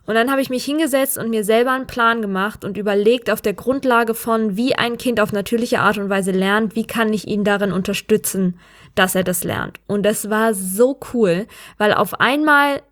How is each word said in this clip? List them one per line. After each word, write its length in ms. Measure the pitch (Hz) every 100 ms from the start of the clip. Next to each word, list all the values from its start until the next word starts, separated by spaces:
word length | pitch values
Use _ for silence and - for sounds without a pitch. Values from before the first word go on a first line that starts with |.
| -
Und 100 | 220
dann 160 | 254
habe 100 | 269
ich 80 | 254
mich 160 | 254 277
hingesetzt 520 | 302 311 262 269 -
und 120 | 226
mir 140 | 220
selber 280 | 202 220 254
einen 140 | 262 254
Plan 340 | 247 226 233
gemacht 440 | 208 190 202 - -
und 120 | 196
überlegt, 520 | 208 202 208 247 226
auf 120 | 214
der 120 | 220
Grundlage 640 | 185 233 269 262 233 226 220
von, 420 | 240 226 220 190
wie 180 | 254 -
ein 220 | 240 233
Kind 220 | 254 214
auf 120 | -
natürliche 480 | 208 190 226 240 233
Art 180 | 196 208
und 120 | 202
Weise 220 | 196 185
lernt, 440 | 185 190 208 220 226
wie 120 | 220
kann 260 | 233 220
ich 140 | 214 -
ihn 160 | 208
darin 280 | 208 202 202
unterstützen, 880 | 180 190 196 - 214 - 190 185 180 - - - -
dass 200 | 185 185
er 80 |
das 200 | 185 180
lernt. 360 | - - 60 - -
Und 180 | 202
das 260 | 202 214 202
war 240 | 214 226
so 460 | 202 185 196 254 269 -
cool, 320 | 240 202 170 233 - - -
weil 160 | 208
auf 260 | - 185 -
einmal, 640 | 220 285 302 285 285 277 -